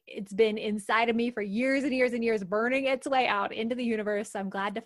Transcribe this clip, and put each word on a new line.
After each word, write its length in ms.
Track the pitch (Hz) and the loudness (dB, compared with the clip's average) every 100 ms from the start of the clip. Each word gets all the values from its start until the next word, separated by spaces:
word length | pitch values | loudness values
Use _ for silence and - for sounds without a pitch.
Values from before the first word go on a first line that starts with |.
| - | -16
it's 280 | - 196 | -12 -8
been 240 | 196 220 214 | 2 2 4
inside 500 | 214 208 202 220 233 | -2 -4 0 2 4
of 80 | 233 | 2
me 140 | 240 | 0
for 100 | 240 | -2
years 440 | 202 208 262 269 | -4 0 2 2
and 100 | 269 | 2
years 180 | 254 247 | 2 2
and 100 | 240 | 2
years, 220 | 226 220 | 0 0
burning 400 | 185 208 240 269 | 0 0 2 0
its 220 | 269 262 285 | 0 -2 0
way 200 | 262 240 | 2 2
out 280 | 208 196 | 2 -2
into 220 | 220 226 247 | -4 -4 -2
the 60 | |
universe. 500 | 240 220 208 208 208 | -2 -2 0 -2 -4
So 80 | 208 | -6
I'm 100 | 196 | -6
glad 240 | 196 202 | -4 -4
to 80 | 208 | -4